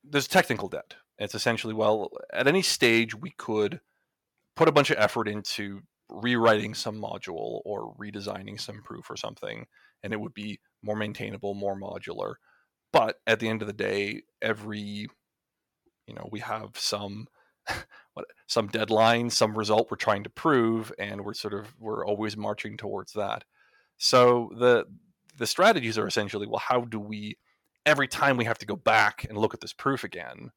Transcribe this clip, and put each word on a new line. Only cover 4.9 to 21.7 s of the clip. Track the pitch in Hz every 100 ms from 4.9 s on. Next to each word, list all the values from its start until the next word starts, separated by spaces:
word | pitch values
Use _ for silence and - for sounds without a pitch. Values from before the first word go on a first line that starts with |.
of | 156
effort | 104 - 107
into | 104 101 - 101 98 - _ _
rewriting | - 120 120 113 107 104
some | 107 - 110
module | 107 107 - 82 110 113
or | - 101 113 -
redesigning | 107 104 101 101 98 104
some | - 107
proof | - 113 -
or | 107
something, | - - - 55 117 _ _ _
and | 101
it | 107
would | 107
be | - 104 98 _ _
more | 104 107
maintainable, | 104 101 104 98 101
more | 101 101 98
modular. | 98 92 - 98 101 110 _ _ _ _ _
But | 135 110 - -
at | 110
the | 110
end | 110
of | 107
the |
day, | 104 101 101 101 110 _ _
every, | 110 107 107 104 104 104 107 _ _ _ _ _ _ _ _ _ -
you |
know, | 110 -
we | 107
have | - 110 107 -
some, | - 101 101 101 120 _ _ _ -
<laughs> | - - - _
what, | - - _ _
some | - 101
deadline, | 110 110 110 113 117 120
some | - 113 107
result | 107 107 113
we're | 107
trying | - 101
to | 104
prove, | - 165 135 113 113 110 -
and | 101 101
we're | 101
sort | 107 107
of, | 101 104